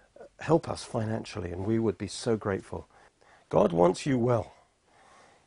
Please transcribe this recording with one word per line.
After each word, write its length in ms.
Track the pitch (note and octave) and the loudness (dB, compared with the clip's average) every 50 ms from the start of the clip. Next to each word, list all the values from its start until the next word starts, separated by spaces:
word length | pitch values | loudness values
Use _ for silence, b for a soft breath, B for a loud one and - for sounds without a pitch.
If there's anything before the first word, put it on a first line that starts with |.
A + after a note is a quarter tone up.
| B B B - - - _ - | B B B -20 -20 -20 _ -8
help 300 | - - D#3+ D#3+ - A2+ | 0 2 2 2 2 0
us 140 | G#2 - - | -8 -8 -10
financially, 680 | - - A#2+ A2 A2 A2 A2 - - - G#2 F#2 F2 | -6 -4 -4 -2 -2 -4 -4 -6 -8 -8 -8 -8 -6
and 140 | F2 F#2 G2 | -6 -4 -2
we 140 | G#2+ A2+ A2+ | 0 0 2
would 180 | A2+ G#2+ F#2+ | 2 0 -2
be 100 | - G#2 | -2 -6
so 300 | F#2 - - - B2 A2+ | -8 -8 -6 -2 -2 -2
grateful. 500 | G#2 - G#2+ F#2+ - - - F#2 F2+ - _ b b b b b _ b b b b b b | 0 0 -2 -2 -4 -4 -8 -12 -12 -12 _ b b b b b _ b b b b b b
God 240 | - E3 G3+ G3 E3+ | 2 4 4 4 6
wants 320 | E3+ F3 F3 F#3 - - | 6 4 4 4 2 0
you 120 | D3+ C3 | 0 0
well. 360 | B2 A2+ B2 A#2+ A2 - - - _ _ _ _ _ _ b b b b b b b b b b b b | 2 2 2 2 0 0 -6 -12 _ _ _ _ _ _ b b b b b b b b b b b b